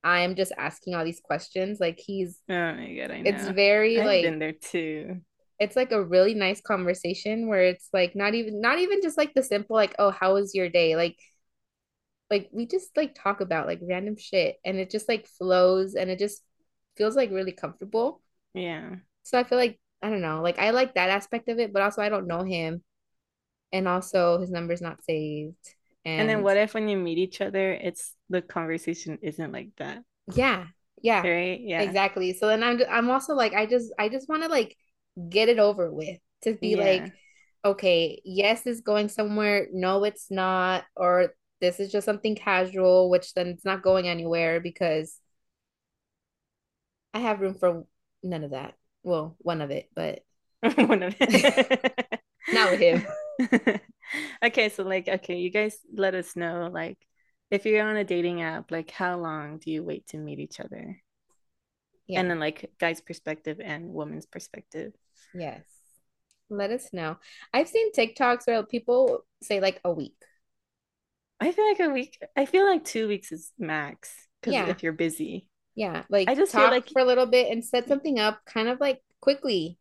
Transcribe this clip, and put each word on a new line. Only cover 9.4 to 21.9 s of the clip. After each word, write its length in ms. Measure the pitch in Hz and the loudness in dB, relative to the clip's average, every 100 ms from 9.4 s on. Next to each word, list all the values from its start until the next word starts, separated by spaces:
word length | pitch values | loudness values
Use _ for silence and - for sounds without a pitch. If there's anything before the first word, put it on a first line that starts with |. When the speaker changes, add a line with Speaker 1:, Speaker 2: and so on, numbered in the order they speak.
Speaker 1:
simple, 320 | 262 202 208 220 | 0 -2 0 2
like, 180 | 202 - | 2 4
"Oh, 100 | 202 | 2
how 240 | 190 190 196 | 4 2 2
was 200 | 202 190 | 2 -2
your 140 | 180 | 0
day?" 260 | 175 165 160 | 4 4 2
Like, 220 | 170 - _ _ _ _ _ _ _ _ _ _ _ | 0 -4 _ _ _ _ _ _ _ _ _ _ _
like, 180 | 208 196 | -4 -2
we 120 | 208 233 | -10 -4
just, 300 | 370 - - | -4 -2 -2
like, 180 | 311 - | -2 -4
talk 260 | 202 202 | -4 -4
about, 260 | 185 160 - | -2 -2 -2
like, 120 | 170 | -6
random 340 | 175 180 202 214 | -6 -6 -6 -10
shit, 400 | - 190 165 - | -2 0 0 -4
and 140 | 185 190 | -6 -6
it 120 | 185 | -4
just, 200 | 214 - | -6 -2
like, 180 | 226 - | -4 -6
flows, 680 | _ 185 180 185 190 190 202 | _ 2 4 6 4 0 -4
and 140 | 185 | -4
it 100 | 185 | -2
just 240 | 208 - _ _ _ _ _ - | -4 -6 _ _ _ _ _ -2
feels, 180 | 214 262 | 0 2
like, 160 | 240 | 0
really 200 | 190 190 | -2 -4
comfortable. 680 | 180 165 170 196 220 254 330 _ _ _ | -6 -10 -10 -6 -2 -2 -4 _ _ _
Speaker 2:
Yeah. 420 | 185 175 160 165 185 _ _ | -10 -8 -8 -12 -16 _ _
Speaker 1:
So 160 | - 247 | 0 0
I 40 | |
feel 140 | 247 247 | 2 2
like, 220 | 240 233 _ _ | 2 -2 _ _
I 80 | 214 | -4
don't 120 | 208 | -2
know, 200 | 165 156 | -2 0
like, 180 | 170 175 | -2 2
I 120 | 208 | 2
like 240 | 240 254 214 | 2 0 0
that 140 | 180 | 0
aspect 400 | 196 - 233 226 | 0 -2 -8 -4
of 100 | 233 | -2
it, 140 | 220 | 0
but 80 | 196 | 2
also 200 | 196 | 0